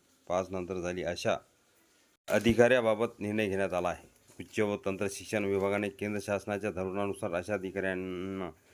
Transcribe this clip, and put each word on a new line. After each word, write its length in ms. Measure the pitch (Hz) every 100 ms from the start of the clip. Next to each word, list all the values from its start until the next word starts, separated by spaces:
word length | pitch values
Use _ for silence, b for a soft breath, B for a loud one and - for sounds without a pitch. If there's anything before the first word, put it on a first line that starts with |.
| _ _ -
पाच 220 | 90 90
नंतर 240 | 95 90 92
झाली, 280 | 87 90
अशा 340 | 82 87 113 90 - _ b b b b b _ -
अधिकाऱ्याबाबत 880 | 107 110 113 120 127 113 107 117 -
निर्णय 300 | 104 107 104
घेण्यात 240 | 95 95
आला 160 | 90 87
आहे. 240 | 82 - _ _ -
उच्च 200 | 90 -
व 160 | 104 101 98
तंत्र 220 | 95 101
शिक्षण 340 | - 92 107 101
विभागाने 440 | 98 98 101 104
केंद्र 300 | - 104 104
शासनाच्या 500 | 101 101 107 101 104
धोरणानुसार 600 | 90 92 95 101 95 104
अशा 200 | 85 92
अधिकाऱ्यांना 1000 | 104 95 95 95 92 92 90 95 95 87 - b